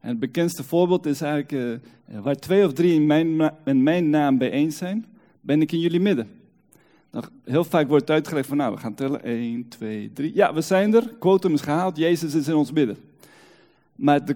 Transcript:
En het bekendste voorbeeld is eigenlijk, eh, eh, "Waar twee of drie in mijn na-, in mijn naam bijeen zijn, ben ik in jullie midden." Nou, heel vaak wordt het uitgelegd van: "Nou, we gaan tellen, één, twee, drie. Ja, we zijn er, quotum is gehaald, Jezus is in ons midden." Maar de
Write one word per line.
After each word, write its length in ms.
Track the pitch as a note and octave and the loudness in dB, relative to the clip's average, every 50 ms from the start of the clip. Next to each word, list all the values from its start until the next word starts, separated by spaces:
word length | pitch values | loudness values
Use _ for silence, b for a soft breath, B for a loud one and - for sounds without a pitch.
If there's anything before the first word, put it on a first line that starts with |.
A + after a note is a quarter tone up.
| - | -6
En 60 | - | -6
het 80 | B2 A2+ | -6 -6
bekendste 440 | B2 A#2+ - F3 E3+ E3+ E3+ - C#3 | -6 -6 -2 -2 -2 -2 -2 -6 -8
voorbeeld 420 | - - E3+ F3+ F3+ F#3 F3+ F3+ | -2 0 0 2 2 2 0 0
is 160 | D#3 C#3+ C#3 | -2 -4 -4
eigenlijk, 300 | D#3 D3 D3+ D3 C#3 - | -4 -4 -4 -4 -4 -4
eh, 220 | D3+ C3+ B2 A#2+ A#2 | -6 -6 -4 -4 -6
eh, 500 | A#2+ - - - _ _ - G#2+ G#2+ G2 | -8 -12 -20 -20 _ _ -16 -16 -8 -4
"Waar 120 | C3+ C#3+ | -4 -4
twee 300 | C3+ - - F3+ G3 G3+ | -4 -2 0 2 2 2
of 80 | E3+ C3 | 2 2
drie 200 | C#3+ E3+ F3+ E3+ | 2 2 4 4
in 120 | D#3 D3+ | 4 4
mijn 300 | D3+ D3 D#3+ E3 E3 D#3+ | 4 4 4 2 2 0
na-, 220 | D#3 D#3 D3+ D#3 - - | 2 0 0 -2 -4 -4
in 180 | C#3 C3+ C3 C3 | 0 2 4 4
mijn 260 | D3+ E3 F3+ F3 D3+ | 4 2 2 2 2
naam 280 | D3 D3+ D3 C#3+ C3+ | 2 2 2 2 2
bijeen 340 | B2+ B2+ A#2 F2 C3+ D3 D#3+ | 2 2 0 0 0 -2 -2
zijn, 340 | D3 - F3+ F3+ G3 A3 A3 - b b b b b b | -2 -6 -8 -6 -6 -6 -8 -10 b b b b b b
ben 200 | _ - C#3 D3+ | _ 0 2 2
ik 100 | D#3 D3+ | 2 0
in 80 | E3+ E3 | 0 0
jullie 200 | E3 E3+ E3 F3 | 0 0 2 2
midden." 280 | F#3 G#3 F#3+ B2 A2+ G2+ - - _ _ _ _ _ _ b b b b b b b b | 2 2 2 0 -2 -6 -12 -20 _ _ _ _ _ _ b b b b b b b b
Nou, 140 | - A#2 A#2+ - - - _ | -12 -12 -12 -12 -18 -20 _
heel 200 | - B2 D#3 F3 | -2 0 0 0
vaak 240 | - - E3+ D3+ | 2 2 2 2
wordt 200 | B2 D3+ D3 C3 | 4 2 2 2
het 80 | - D#3 | 4 0
uitgelegd 320 | D#3 D3 - E3 D3 C3 | 0 0 -2 -4 -4 -4
van: 100 | C3+ C#3 | -2 -2
"Nou, 160 | C#3+ C#3+ A#2+ G#2 | -2 -2 -2 -4
we 60 | B2 | -6
gaan 140 | - A#2 G#2 | -10 -10 -8
tellen, 300 | - C3+ C3+ C#3+ - - | -6 -6 -6 -6 -6 -6
één, 440 | A#2+ A#2+ A#2 A#2+ A#2 A#2 A#2+ A#2+ | -6 -6 -4 -4 -6 -6 -8 -10
twee, 440 | A#2+ - - A#2 G#2+ G#2+ G#2+ G#2 G#2+ A2 | -12 -14 -12 -10 -8 -8 -8 -10 -12 -10
drie. 180 | - C#3+ D#3+ - | -8 -8 -4 2
Ja, 200 | F#3 G3+ - - | 2 2 2 2
we 80 | D#3 | -2
zijn 320 | D#3 - F#3+ F#3 G3 G#3+ G#3+ | -2 0 0 0 2 4 2
er, 200 | A#3 A3+ A#3 - - | 2 2 0 -12 -2
quotum 340 | - F#3 G3 F#3 - F#3+ D#3 | 2 2 2 4 2 2 0
is 80 | C#3+ | 0
gehaald, 360 | - D3 D3 D#3+ F3+ F#3+ E3+ | 0 0 -2 0 0 -2 -2
Jezus 360 | D3 D#3+ E3 F3+ E3+ E3+ D#3 C#3+ | -2 0 0 0 0 -2 -2 -2
is 140 | D#3+ C#3 | -2 -2
in 80 | C#3+ E3 | 0 0
ons 160 | D3+ D3 C3 | 0 0 0
midden." 260 | D3 D#3 C#3+ A2 G2 - - _ _ b b b b b b b b b b b b b b b b | 0 0 0 0 -2 -8 -14 _ _ b b b b b b b b b b b b b b b b
Maar 300 | - - C#3+ D3 C#3+ - | -2 0 2 2 2 0
de 100 | C#3 C#3 | -4 -6